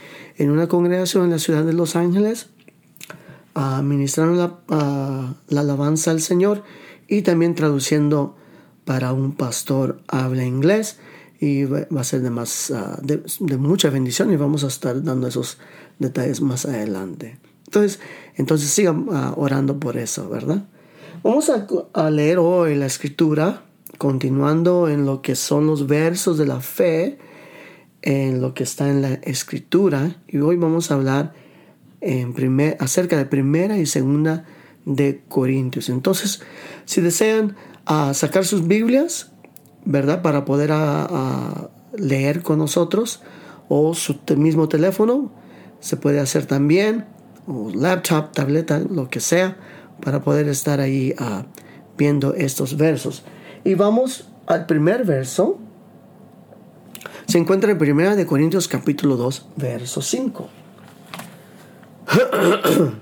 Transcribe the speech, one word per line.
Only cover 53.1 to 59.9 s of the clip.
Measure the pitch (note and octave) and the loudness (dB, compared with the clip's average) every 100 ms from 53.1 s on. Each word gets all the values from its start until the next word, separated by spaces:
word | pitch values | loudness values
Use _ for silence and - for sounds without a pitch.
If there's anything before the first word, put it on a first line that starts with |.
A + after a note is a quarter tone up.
| - - - - - | -8 -14 -20 -20 -6
Y | F#3 F#3 | 0 2
vamos | G3+ A3+ C4 - - - - | 4 4 0 -4 -14 -10 -2
al | E3+ E3 | 0 2
primer | D#3 D#3 A#3+ G#3 | 2 2 2 2
verso. | C3+ C3 - A3+ G4+ - - - - - - - - - - - - - - - - - | 0 -2 0 0 -2 -8 -20 -20 -20 -20 -20 -20 -20 -20 -20 -20 -20 -20 -20 -18 -10 0
Se | F3 | 2
encuentra | E3 F#3+ G#3 | 4 2 2
en | E3+ | 2
Primera | D3 C#3+ F#3 G#3 | 2 4 2 2
de | E3+ | 2
Corintios | C#3 D#3+ F#3+ - | 2 2 0 -2
capítulo | B2+ D3+ C#3+ C#3+ B2+ | -2 -2 0 0 2
dos, | A#2+ C3+ - - | 0 -4 -10 -8
verso | C3 A#2+ B2 | -6 -6 -8